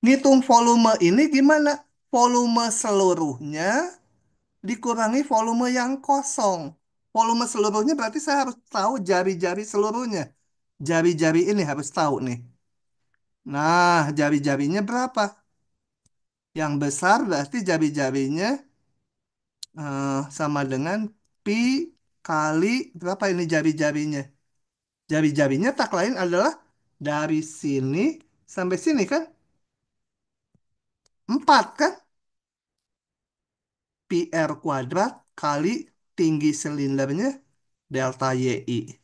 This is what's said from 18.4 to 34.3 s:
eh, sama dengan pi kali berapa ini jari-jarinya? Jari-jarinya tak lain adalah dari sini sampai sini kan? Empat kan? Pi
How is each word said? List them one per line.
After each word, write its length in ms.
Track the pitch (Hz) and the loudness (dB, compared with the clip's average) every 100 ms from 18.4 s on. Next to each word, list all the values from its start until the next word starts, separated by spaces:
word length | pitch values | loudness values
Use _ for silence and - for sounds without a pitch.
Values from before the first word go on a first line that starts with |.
| 202 277 - _ _ _ _ _ _ _ _ _ - - | -2 -4 -8 _ _ _ _ _ _ _ _ _ -20 -12
eh, 400 | 147 139 139 135 143 - | -8 -6 -4 -4 -6 -6
sama 220 | 156 147 135 | -4 -2 -2
dengan 260 | 131 151 202 214 _ _ _ | -4 -4 -4 -6 _ _ _
pi 460 | - 214 240 269 330 _ _ _ - | -4 0 0 0 -4 _ _ _ -4
kali 680 | 156 151 156 190 247 - 165 | -2 0 0 0 0 -4 -10
berapa 240 | 175 196 202 | -8 -4 -2
ini 100 | 180 170 | -2 0
jari-jarinya? 680 | 160 156 156 151 147 151 147 139 _ _ _ _ _ _ _ _ | 0 0 0 0 -2 -4 -6 -8 _ _ _ _ _ _ _ _
Jari-jarinya 600 | 151 156 143 139 135 220 - | 0 2 2 2 2 0 -2
tak 100 | 240 180 | -2 0
lain 160 | 196 254 | -2 -2
adalah 280 | 180 175 247 320 _ _ _ _ 143 | -2 0 0 -2 _ _ _ _ -6
dari 340 | 147 156 156 156 - | -4 -2 -2 -4 -8
sini 400 | 151 139 131 147 262 311 _ _ _ | -4 -2 -2 0 -2 -2 _ _ _
sampai 240 | - 180 185 330 | -6 -4 -2 0
sini 180 | 294 190 | 0 0
kan? 100 | 285 320 _ _ _ _ _ _ _ _ _ _ _ _ _ _ _ _ _ _ _ - | -2 -4 _ _ _ _ _ _ _ _ _ _ _ _ _ _ _ _ _ _ _ -4
Empat 400 | 247 - 285 - - | -2 4 4 4 -2
kan? 120 | 320 370 _ _ _ _ _ _ _ _ _ _ _ _ _ _ _ _ _ _ _ _ _ | -2 -2 _ _ _ _ _ _ _ _ _ _ _ _ _ _ _ _ _ _ _ _ _
Pi 100 | 175 170 | -4 -2